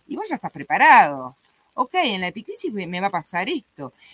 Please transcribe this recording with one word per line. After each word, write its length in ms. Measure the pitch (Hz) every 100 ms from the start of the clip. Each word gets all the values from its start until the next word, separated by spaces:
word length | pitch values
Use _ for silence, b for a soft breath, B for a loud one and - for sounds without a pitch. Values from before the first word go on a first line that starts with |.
| -
y 80 | -
vos 140 | 415
ya 60 | 277
estás 160 | 170
preparado. 840 | 147 131 160 302 254 165 139 127 - _ _ _
"Ok, 220 | - 247 370
en 260 | 285 190
la 60 | 180
epicrisis 420 | 220 - 427 359
me, 140 | 208 175
me 140 | 180
va 60 | 196
a 40 |
pasar 380 | 180 - 175 196
esto". 440 | 320 - - 135 b b